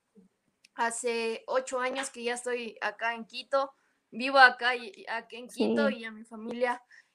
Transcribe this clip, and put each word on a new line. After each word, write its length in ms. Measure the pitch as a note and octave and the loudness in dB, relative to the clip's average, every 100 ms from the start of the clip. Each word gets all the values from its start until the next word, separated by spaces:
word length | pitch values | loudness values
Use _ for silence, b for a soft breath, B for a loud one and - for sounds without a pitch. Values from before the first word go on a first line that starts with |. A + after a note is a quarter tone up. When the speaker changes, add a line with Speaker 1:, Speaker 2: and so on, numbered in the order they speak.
| _ - - _ _ _ _ | _ -20 -20 _ _ _ _
Speaker 1:
Hace 680 | - A#3 A#3 B3 A#3 A3+ A3+ - | -4 -2 -2 -4 -2 -2 -6 -2
ocho 340 | B3+ C4 B3+ | -2 -2 -4
años 300 | B3+ C4+ C4+ | -2 -4 -6
que 120 | A#3+ | -6
ya 120 | A#3 | -6
estoy 440 | A#3+ B3 B3 A#3 - | -4 -4 -6 -6 -6
acá 340 | G#3 G3+ A3+ | -6 -4 -6
en 100 | A#3 A3+ | -6 -10
Quito, 460 | A#3+ B3 C#4 C#4 - _ _ _ | -16 -2 -2 -2 -8 _ _ _
vivo 280 | A3+ B3+ C4+ | -6 2 10
acá 380 | B3+ B3 A#3+ B3 | 10 10 -2 -2
y, 160 | A#3 | -6
y 120 | - - | -14 -8
aquí 280 | A3+ A3+ A#3 | -8 -8 -16
en 120 | B3 | -16
Quito 400 | A#3 G#3+ A3+ A3 | -4 0 2 0
Speaker 2:
Sí. 80 | A3+ | -2
Speaker 1:
y 60 | |
a 80 | A3+ | -10
mi 120 | G#3+ | -14
familia, 580 | A3+ A3+ A3+ A#3+ B3 A#3+ - - _ | -18 -14 -10 -2 -2 -2 -8 -20 _